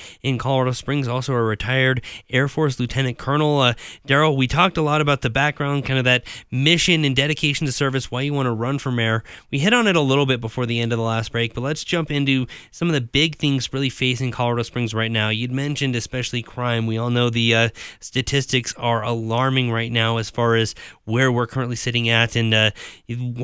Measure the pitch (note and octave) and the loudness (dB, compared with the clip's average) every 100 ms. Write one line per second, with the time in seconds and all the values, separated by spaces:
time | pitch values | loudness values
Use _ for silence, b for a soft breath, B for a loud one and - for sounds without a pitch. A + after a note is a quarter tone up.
0 | B B C3+ A#2+ C3 C3+ B2+ B2 - C#3+ | B B -4 -2 0 0 0 -2 -4 -2
1 | B2 B2+ B2 B2 A2+ G#2+ - C3 C3 B2+ | -2 -4 -2 0 0 -2 -2 2 2 0
2 | B B - B2+ C#3 - D3+ - B2 C3+ | B B -4 0 0 0 0 0 -4 -2
3 | C3 A#2+ - D3 D3+ D3 B2 A2+ B B | -2 -4 -2 2 2 4 2 0 B B
4 | - C#3 D#3 C3+ B2+ D3 F#3 E3+ D3+ D3+ | 0 4 4 2 0 2 2 2 0 2
5 | C#3+ C#3 C3 C3+ D3 D3 C#3+ C#3+ C3+ C3+ | 2 2 0 0 0 0 -2 -2 0 0
6 | B2+ B2+ - B B B2+ D3 E3+ - E3 | 4 2 0 B B 0 2 4 4 2
7 | C#3+ B2+ D3 D3 D3+ C#3+ C#3+ - C#3 C3 | 2 2 0 0 -2 0 -2 0 0 0
8 | - B2 C#3+ C#3+ B2+ A2+ A#2+ C#3 C3+ A#2+ | -2 -4 -2 0 0 0 -2 -2 -2 0
9 | A2+ A2+ B B B C#3 F#3 A#3+ A3 E3+ | 2 0 B B B -2 2 4 4 4
10 | C#3 C#3 C3+ B2 A2+ - A#2+ A#2 A#2 A#2 | 4 2 2 0 -2 -4 -2 -2 0 0
11 | A2+ A2+ A2 A#2 A#2 B2 C3 D#3+ - E3+ | 0 -2 -4 -4 -4 -4 -6 -6 -2 -2
12 | D#3 D3 C#3 C3+ B2 B B - E3+ D3 | -2 0 2 2 0 B B -4 0 0
13 | A#2 C#3 E3 - D3 C3+ - C3+ C#3 - | 0 2 0 0 0 0 -2 -4 -4 -2
14 | B2+ B2 C3 A#2 A#2+ A#2+ A#2 B2 A#2 A2 | -2 0 -2 -2 0 0 -2 -2 -2 -2
15 | A2+ A2+ G#2+ A2 B2+ C3 C#3+ C#3+ C#3 A#2+ | 0 0 0 0 -2 -2 -4 -2 -2 -2
16 | - B2+ A#2 B2 - - B2 A#2 A2+ A2 | -4 -6 -4 -6 -8 -4 -2 0 0 -2
17 | A#2+ A#2+ A#2+ A#2 A#2 A2+ A#2 B B B | 0 2 2 2 4 4 2 B B B
18 | - C3 - C#3 - B2+ A2+ - A#2+ A#2 | -6 -4 0 -2 0 0 -2 -4 -2 0
19 | A2+ A#2 A2 A#2 C3 C3 B2 A2+ A2+ A#2 | 0 -4 -2 0 2 2 2 0 0 0
20 | A2+ A2+ A2 - A#2 A2+ A2 - B B | 2 0 -2 0 2 4 2 -4 B B
21 | - A#2 C3 A#2+ A#2 C3 B2 A#2 B2 A#2+ | -4 2 2 2 -2 -4 -4 -4 -4 -2
22 | A#2 A2+ A#2 A#2+ A2+ A2 A2 - B B | 2 2 2 0 2 4 2 0 B B
23 | - A#2+ B2 A#2+ | -10 -6 -6 -4